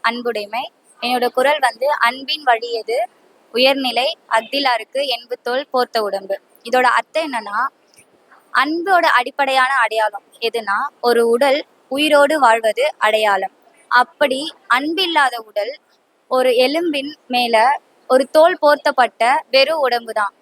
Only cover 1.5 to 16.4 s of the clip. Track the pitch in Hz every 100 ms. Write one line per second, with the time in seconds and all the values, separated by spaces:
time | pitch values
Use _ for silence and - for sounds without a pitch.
1.5 | 302 254 226 269 294 233 262 269 311 285
2.5 | 226 233 233 214 240 349 _ _ _ _
3.5 | 240 262 277 262 233 269 330 _ 226 226
4.5 | 277 277 233 214 269 285 240 240 247 -
5.5 | 254 285 254 240 233 208 190 190 196 _
6.5 | _ 233 254 254 233 - 311 320 247 208
7.5 | 208 262 _ _ _ _ _ _ - _
8.5 | - 277 330 339 359 302 247 247 - 269
9.5 | 262 254 269 226 220 214 202 _ _ 233
10.5 | 233 208 202 269 _ 240 233 233 240 277
11.5 | 277 - _ _ 269 302 294 285 311 247
12.5 | 226 220 214 294 - 214 220 214 196 190
13.5 | _ _ _ _ 240 254 _ 285 262 311
14.5 | - _ 247 294 330 370 320 262 240 220
15.5 | 208 208 294 _ _ _ _ _ 254